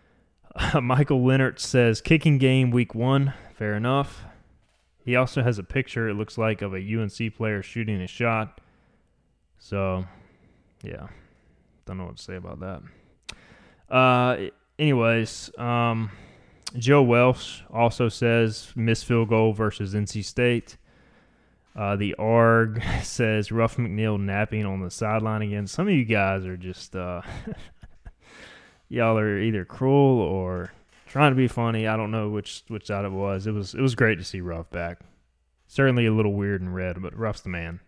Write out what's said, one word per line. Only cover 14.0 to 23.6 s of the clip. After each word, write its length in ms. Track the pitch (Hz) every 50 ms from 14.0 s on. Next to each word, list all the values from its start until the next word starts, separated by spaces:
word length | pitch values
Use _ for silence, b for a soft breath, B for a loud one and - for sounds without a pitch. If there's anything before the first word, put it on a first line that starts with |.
| 131 127 127 123 123 127 123 - 98 - - _ _ _ _
anyways, 800 | - 151 151 139 123 113 113 117 113 113 - - - - - -
um, 540 | - 120 117 120 120 120 117 113 113 113 104 B B B B B B B B B B B - -
Joe 260 | - 113 127 143 147 135
Welsh 580 | 120 117 120 123 127 123 - - - - - - - -
also 360 | 113 120 117 - - 123 113
says, 640 | - - 120 117 117 117 113 110 107 - - - -
"Missed 300 | 117 110 113 113 - -
field 240 | - 123 117 113 104
goal 240 | 113 113 110 110 104
versus 420 | 101 110 104 - - 104 95 101
N 120 | 104 104
C 140 | - - 107 98
State." 540 | - - 127 123 123 120 117 - - - - b b b b b b b b b b b b b b b b _ _ _
Uh, 180 | 104 104 101 101
the 200 | 101 104 98 -
ARG 680 | - 104 110 113 117 117 113 113 113 113 110 107 117 - - -
<laughs> 100 | 117 110
says, 500 | - - - 120 110 110 107 104 - 110
"Ruff 240 | 113